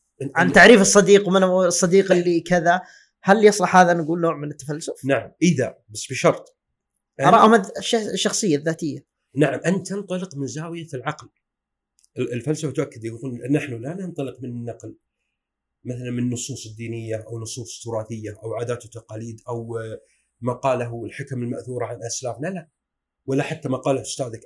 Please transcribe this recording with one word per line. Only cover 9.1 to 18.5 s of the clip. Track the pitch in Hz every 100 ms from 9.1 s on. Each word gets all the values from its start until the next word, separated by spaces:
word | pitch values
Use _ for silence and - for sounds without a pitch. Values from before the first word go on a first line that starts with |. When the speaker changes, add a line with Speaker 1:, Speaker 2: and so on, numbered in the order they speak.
| _ _ 131
Speaker 2:
نعم، | 143 127 165
أن | 190
تنطلق | - 196 202 185 180 139
من | 131
زاوية | 131 165 170 160
العقل. | 131 143 - - _ _ _ _ _ _ _ _ -
ال-، | 123
الفلسفة | 120 139 151 147
تؤكد، | 131 139 117
يقول: | 110 113 135 120 127
"نحن | 151 139
لا | 113 127
ننطلق | 190 185 147 131 117
من | 123
النقل، | 120 120 117 110 - _ _ _ _ _ _ _ _ 120
مثلا | 123 123
من | 123
النصوص | 123 117 - 117 113
الدينية | 110 113 113 113 110
أو | 110 117
نصوص | 110 - 113 -
تراثية | 117 110 110 113 107 104
أو | 113